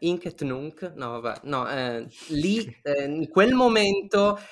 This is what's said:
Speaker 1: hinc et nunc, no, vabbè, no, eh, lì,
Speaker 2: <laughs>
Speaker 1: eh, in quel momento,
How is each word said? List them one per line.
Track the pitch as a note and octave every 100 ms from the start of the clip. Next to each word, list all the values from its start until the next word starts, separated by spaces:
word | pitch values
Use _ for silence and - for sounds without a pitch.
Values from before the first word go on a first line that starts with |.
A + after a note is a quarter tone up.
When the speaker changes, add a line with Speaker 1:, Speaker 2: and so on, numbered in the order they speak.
Speaker 1:
hinc | E3+ F3 F3
et | -
nunc, | C#3+ B2+ D3+ D#3 F3+ D#3
no, | B2 A#2
vabbè, | A#2 - C#3
no, | C3+ A#2+
eh, | C3+ B2+ A#2+ A#2 - -
lì, | D3+ F#3 A3 E3+ -
Speaker 2:
<laughs> |
Speaker 1:
eh, | C#3+ C#3+ C#3
in | D3+ D3+
quel | F#3 G#3+ B3+
momento, | B3 A3 G3+ G3 G3 G3+ G3+ G3+ -